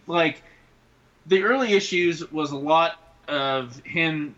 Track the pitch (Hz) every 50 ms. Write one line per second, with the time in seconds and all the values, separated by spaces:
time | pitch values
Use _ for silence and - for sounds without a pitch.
0 | _ - 170 170 165 156 - - - - - _ _ _ _ _ _ _ _ _
1 | _ _ _ _ _ 160 190 190 196 220 254 269 254 220 202 190 196 - 185 175
2 | 175 170 165 151 160 - 151 156 151 139 143 135 143 151 156 165 170 170 - -
3 | - - _ _ _ - 147 139 139 135 135 131 127 120 123 131 - - - 170
4 | 165 160 156 151 147 - -